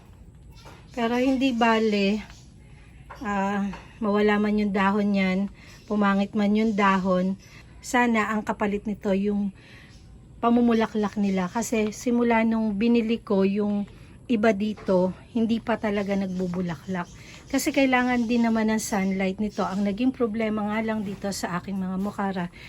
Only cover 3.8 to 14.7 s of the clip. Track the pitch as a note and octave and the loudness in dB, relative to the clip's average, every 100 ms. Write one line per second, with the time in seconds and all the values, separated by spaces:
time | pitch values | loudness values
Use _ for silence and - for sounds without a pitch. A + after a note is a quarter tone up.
3.8 | - - G#3+ G#3 G#3 G#3 G#3 G#3 G#3 G3 | -16 -6 0 2 4 2 2 2 0 2
4.8 | F#3+ G#3 G#3 G3 F#3+ F#3 G3+ - - - | 2 2 2 2 2 0 -2 -8 -20 -20
5.8 | - G#3 G3+ G3 G3+ G#3+ G3+ G#3 A3+ G3+ | -4 0 2 2 0 0 2 2 2 2
6.8 | G3 F#3+ F#3+ F3+ F#3+ F#3+ - - - - | 2 2 2 2 0 -4 -10 -20 -20 -18
7.8 | - B3 A#3+ A3+ G#3 G#3+ G#3 G#3 G#3+ G3+ | -2 2 4 2 0 -2 -4 -2 -2 -2
8.8 | G#3+ G3+ G#3 G3 G3+ G3+ G3+ - - - | -4 -4 -2 0 0 0 -2 -6 -18 -20
9.8 | - - - - - - A#3 A#3+ A#3+ A3+ | -20 -20 -20 -20 -20 -4 2 4 4 2
10.8 | A3 G#3+ G#3 G#3+ G3+ F#3+ F3+ A#3+ A3+ A3+ | 0 0 -2 0 0 0 -2 -4 -2 -2
11.8 | G#3+ G#3 B3+ A#3+ A#3+ A3+ A3+ A3+ A3 G3 | -2 -2 -2 0 2 2 2 0 0 0
12.8 | A#3 A#3 A3 A3+ - G3 G3 G3+ G#3 G3+ | 2 2 2 -2 0 2 2 0 -2 -2
13.8 | G3+ - - - - A3+ A3+ G3 G#3+ | -4 -12 -20 -20 -2 2 2 2 -2